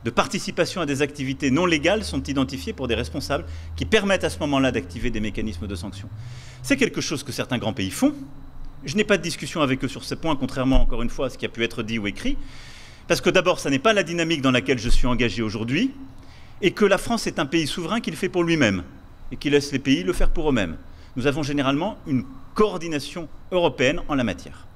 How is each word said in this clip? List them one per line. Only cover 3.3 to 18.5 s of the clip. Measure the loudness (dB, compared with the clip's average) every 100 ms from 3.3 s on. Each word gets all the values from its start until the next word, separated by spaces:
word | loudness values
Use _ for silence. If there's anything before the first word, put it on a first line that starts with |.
| -4 -4 -10 -10 -6
qui | 2
permettent | 2 4 2 2
à |
ce | -2
moment-là | 0 2 2
d'activer | 0 -4 -4 -2
des | -2
mécanismes | -2 -2 -6 -6 -6
de | -6
sanction. | -8 -10 -14 -14 -14 -14 -16 -12
C'est | 0 2
quelque | 2 0
chose | -4 -4
que | -6
certains | -6 -2 -2
grands | -2
pays | -2 -4
font. | 2 0 0 -12 -14 -14 -12 -12 -10
Je | -4 -2
n'ai |
pas | 2 2
de |
discussion | 0 -6 -6 -2
avec | 0 0
eux | -2
sur | -6
ce | -8
point, | -4 -2 0
contrairement | 0 0 4 8
encore | 8 6
une | -2
fois | -2 -4
à |
ce | -4
qui | -8
a |
pu | -2
être | -2 -2
dit | -4 -2
ou | -2
écrit, | -2 -2 -2 -4 -12 -16 -18 -18 -18 -2
parce | 2
que | 4
d'abord, | 4 4 2
ça | 2
n'est | 2
pas | 4
la | 4
dynamique | 2 -2 0 2
dans | 4
laquelle | 2 2 0
je | 8
suis | 8 8
engagé | 4 2 2
aujourd'hui, | -2 -2 -2 0 0 -2 -16 -16 -18 -18 -18 0
et | 0
que | 4 4
la | 4
France | 2 -2 -2
est | -2
un | 0
pays | 0 0
souverain | -4 -2 -2
qui | -2
le | -4
fait | -2
pour | 0
lui-même, | 2